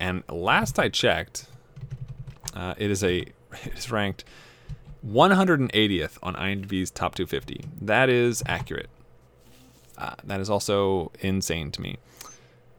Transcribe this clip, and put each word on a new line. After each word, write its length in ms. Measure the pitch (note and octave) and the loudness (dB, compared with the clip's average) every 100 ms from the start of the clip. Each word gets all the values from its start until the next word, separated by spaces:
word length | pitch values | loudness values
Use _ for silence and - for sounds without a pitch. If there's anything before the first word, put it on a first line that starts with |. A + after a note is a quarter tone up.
and 200 | F#2 F2+ - | -2 -4 -6
last 500 | E2+ F#2 D#3 A3 - | -4 2 2 2 0
I 120 | C3 | 0
checked, 560 | - B2 E2+ F2 - - - - - - - - - - - - | 2 2 2 -2 -10 -16 -20 -20 -18 -14 -14 -14 -14 -14 -12 -10
uh, 200 | - F2+ - | -8 -8 -4
it 140 | G#2 | -2
is 140 | G2 G2 | 0 2
a, 140 | F2+ | 0
<laughs> 40 | - - - - | -2 -12 -20 -14
it 140 | - - | -12 -10
is 120 | - | -6
ranked 360 | A2+ G2+ F#2 - - - - - - - - | -2 -2 -4 -12 -20 -20 -20 -16 -16 -16 -14
one 300 | A2 G#2+ E3+ | -2 6 8
hundred 300 | G3 F#3+ D#3+ | 8 6 4
and 100 | B2+ | 4
eightieth 460 | G#2+ G#2+ F#2 D#2 - | 4 4 4 -2 -6
on 140 | - F2+ | -8 -4
I 160 | F#2+ | -2
M 100 | G2 | -4
D 40 | G2 | -2
B's 240 | F#2+ F2+ | -2 -2
top 240 | - E2+ - | -2 -4 -2
two 100 | F2 | -4
fifty. 380 | C#2 - - - - | -4 -6 -12 -12 -8
That 280 | G2+ G#2+ C3 | 2 4 6
is 340 | B2 A#2+ A#2 - | 6 4 0 -2
accurate. 440 | E2+ - - - - - - _ _ - - - - - - | -4 -4 -8 -10 -16 -20 -20 _ _ -20 -20 -20 -20 -20 -14
Uh, 180 | - - - | -12 -12 -8
that 160 | G2 | -6
is 80 | F#2+ | -2
also 640 | G#2 - G2+ G2 F#2+ D#2+ - | -2 2 2 4 2 -2 -4
insane 500 | G2 F#2+ - E2 D2 | -2 0 0 -2 -4
to 100 | - | -8
me. 180 | - - - - - - - - - | -10 -10 -16 -20 -20 -20 -20 -20 -20